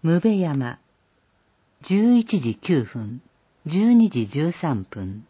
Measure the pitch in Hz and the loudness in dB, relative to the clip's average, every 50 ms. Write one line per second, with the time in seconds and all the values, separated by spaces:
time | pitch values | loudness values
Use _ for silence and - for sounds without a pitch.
0 | - 160 165 175 - 226 214 196 185 165 143 139 127 120 123 _ _ _ _ _ | 2 2 0 2 2 2 0 0 0 -2 -2 -4 -4 -6 -8 _ _ _ _ _
1 | _ _ _ _ _ _ _ _ _ _ _ _ _ _ _ _ - - 185 202 | _ _ _ _ _ _ _ _ _ _ _ _ _ _ _ _ -6 -2 0 2
2 | 214 240 247 240 220 - - 190 127 117 107 - - - 180 143 117 - - 120 | 4 4 4 4 2 2 -2 -2 -2 -2 -6 -6 -2 0 0 0 0 -4 -8 -10
3 | 110 104 120 131 _ _ _ _ _ _ _ _ _ 156 156 185 214 233 240 233 | -10 -10 -10 -12 _ _ _ _ _ _ _ _ _ -4 -2 0 4 6 6 6
4 | 226 202 - 127 113 101 - 139 151 170 175 - - 160 131 104 95 _ - 107 | 6 4 2 -2 -4 -4 -2 -2 -2 -2 -4 -4 -4 -4 -4 -4 -6 _ -12 -10
5 | 95 92 98 107 139 _ | -10 -10 -10 -12 -16 _